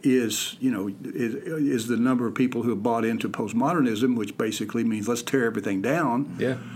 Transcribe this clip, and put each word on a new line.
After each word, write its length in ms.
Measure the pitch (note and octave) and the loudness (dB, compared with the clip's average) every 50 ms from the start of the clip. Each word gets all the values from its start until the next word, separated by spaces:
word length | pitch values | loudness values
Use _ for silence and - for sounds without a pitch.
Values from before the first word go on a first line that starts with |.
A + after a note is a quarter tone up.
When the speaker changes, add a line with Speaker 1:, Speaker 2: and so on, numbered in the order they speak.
| - | 2
Speaker 1:
is, 520 | C#3+ B2+ B2+ A#2+ G#2+ G#2+ - - - - - | 4 4 4 4 2 0 -2 -4 -6 -6 -2
you 100 | B2+ C3 | 0 0
know, 160 | A#2+ G2 F#2+ G2+ G2 - - | 0 0 -2 -4 -6 -8 -10
is, 320 | - - - B2 A2+ A#2 | -8 -4 -2 -2 -2 -2
is 520 | C#3 - - D#3+ D#3 D3 C#3 C#3 A#2+ A2 A#2 | -4 -6 -4 -2 0 0 2 0 0 0 0
the 100 | A#2+ A2 | 2 2
number 280 | A#2 C3 C3 B2 A#2+ | 4 4 2 2 0
of 80 | A2+ G2 | 0 0
people 300 | - B2+ B2 B2+ A#2 A2 | 2 0 0 0 0 0
who 60 | A#2+ | 0
have 100 | A#2 G2 | 0 0
bought 220 | G2+ A#2+ A#2 A#2 A2+ | 2 2 2 2 2
into 220 | A2+ A2+ A2 - G#2 | 0 0 0 -2 -4
postmodernism, 840 | - - A#2 G2+ G#2 A#2 B2+ D3 F3 E3+ C3+ B2 A2 G#2 B2 B2+ B2+ | -4 -4 -4 -2 0 0 2 2 4 2 2 2 2 2 2 2 2
which 220 | A#2 G#2 G2+ G#2+ - | 0 -2 -4 -2 -2
basically 460 | A#2 A2 G#2+ - A2+ G#2 - A#2 A#2 | -2 -2 -2 -4 -4 -4 -2 0 0
means 220 | A#2 A2 G#2+ G2+ A2 | 0 0 0 0 -2
let's 140 | A#2+ A#2 | -2 -2
tear 240 | A#2+ - - C3+ A#2+ | -2 0 0 2 2
everything 360 | A2+ A2 A2 G2 G#2+ G2+ F#2+ | 2 0 -2 -2 -2 -2 0
down. 540 | F#2+ A#2 C#3+ E3+ E3 C3 A#2 B2 C#3+ - - - | 0 0 0 2 2 2 0 0 -2 -4 -4 -2
Speaker 2:
Yeah, 160 | - B2 C3 B2 - - - | -2 -2 -2 -2 -6 -10 -12